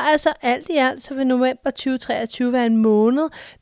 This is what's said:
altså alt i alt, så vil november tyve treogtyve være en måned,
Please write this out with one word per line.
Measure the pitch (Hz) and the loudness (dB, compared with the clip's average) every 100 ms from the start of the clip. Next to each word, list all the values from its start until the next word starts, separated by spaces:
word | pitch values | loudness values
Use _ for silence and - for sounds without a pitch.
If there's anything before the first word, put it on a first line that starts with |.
altså | 302 302 311 294 | 2 2 2 -2
alt | 254 247 294 | -2 -2 -2
i | 320 | 0
alt, | 262 - | 0 -2
så | - | -8
vil | 269 269 | -4 0
november | 254 254 254 - | 2 0 -2 -6
tyve | - - 262 | -6 -4 -4
treogtyve | - 233 226 - 247 | -4 -4 -4 -4 -2
være | 247 240 | 0 2
en | 226 | 2
måned, | 220 214 220 262 311 - - - | 4 4 4 2 -2 -6 -18 -4